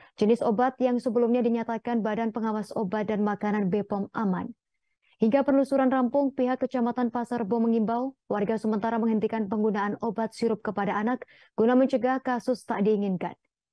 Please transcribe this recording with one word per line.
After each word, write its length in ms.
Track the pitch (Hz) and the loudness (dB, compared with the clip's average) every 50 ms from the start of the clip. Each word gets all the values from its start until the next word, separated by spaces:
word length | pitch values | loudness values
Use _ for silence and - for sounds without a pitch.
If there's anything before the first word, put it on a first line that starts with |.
| - _ _ | -20 _ _
jenis 320 | - 214 208 233 226 - | 2 4 4 4 4 4
obat 320 | 247 208 214 247 262 - | 0 2 2 2 0 2
yang 240 | - 254 247 247 240 | 0 0 0 0 0
sebelumnya 400 | - 254 208 240 240 220 240 247 | 0 0 2 2 2 4 2 2
dinyatakan 640 | 226 240 233 233 226 233 226 220 - 240 240 226 196 | 2 2 0 0 -2 -4 -6 -6 -4 -2 -2 -2 0
Badan 240 | 214 214 220 226 226 | -2 -2 -2 -2 -4
Pengawas 400 | 214 233 220 220 214 214 202 - - | -4 -4 -4 -2 -2 -4 -6 -6 -4
Obat 320 | - 220 180 220 214 208 - | -4 -4 -2 -2 -4 -2 -2
dan 160 | 214 202 208 | 0 0 0
Makanan 480 | 208 202 - 208 208 208 208 202 180 190 | -2 -2 -2 -2 -2 0 0 0 0 0
bepom 400 | 208 202 - 208 196 202 - - | -2 -2 -2 -4 -6 -6 -6 -6
aman. 400 | - 220 196 180 180 - 240 - _ _ _ _ _ _ _ _ _ _ _ _ | -4 -2 -2 -2 -2 -6 -8 -12 _ _ _ _ _ _ _ _ _ _ _ _
Hingga 240 | - 220 220 233 277 | 0 0 2 4 2
penelusuran 480 | 262 294 269 277 269 269 277 262 262 254 | 2 4 4 2 2 2 2 2 2 4
rampung, 480 | 262 262 247 233 269 285 285 269 269 | 2 2 0 2 2 0 0 0 0
pihak 240 | - 254 247 262 - | 0 0 0 0 -2
Kecamatan 480 | 262 254 - 247 233 240 240 254 247 226 | -2 -2 -2 -2 -2 0 0 -2 -2 -2
Pasar 400 | - 240 233 - 247 233 226 185 | -2 -4 -4 -4 -4 -4 -2 -2
Bo 80 | 233 | 0
mengimbau 560 | 233 226 233 226 233 214 208 233 240 254 269 - _ _ - | 0 2 2 2 2 2 0 0 -2 -4 -6 -8 _ _ -4
warga 320 | 208 208 208 208 226 214 | -2 -2 0 0 -2 -2
sementara 400 | - 220 214 202 226 226 233 226 | 0 -2 -2 0 0 0 0 0
menghentikan 480 | 226 226 220 208 214 214 226 226 214 190 | 0 2 0 0 0 0 -2 -2 -4 -2
penggunaan 480 | 226 214 214 220 196 208 202 208 202 - 226 | -2 0 0 0 0 0 -2 -2 -4 -4 -6
obat 320 | 233 180 226 226 220 - | -6 -4 -4 -4 -6 -4
sirup 240 | - 233 226 214 208 | -2 -2 -2 -2 -2
kepada 400 | - 220 190 208 202 208 - 208 | -4 -6 -4 -2 -2 -2 -2 -2
anak 240 | 214 233 262 254 - _ - - - _ - | -2 -2 -2 -4 -6 _ -20 -20 -20 _ -2
guna 160 | - 220 240 254 | 0 2 4 6
mencegah 480 | 254 269 262 269 226 233 254 262 262 | 4 4 4 2 0 0 0 -2 -2
kasus 400 | - 262 247 226 - 262 247 - | -2 -4 -4 -4 -2 -4 -4 -4
tak 240 | - - 247 - 196 | -4 -6 -2 0 2
diinginkan. 480 | 214 214 202 202 196 185 165 190 175 - _ _ _ _ _ _ _ | 2 2 2 0 -2 -2 -4 -4 -8 -10 _ _ _ _ _ _ _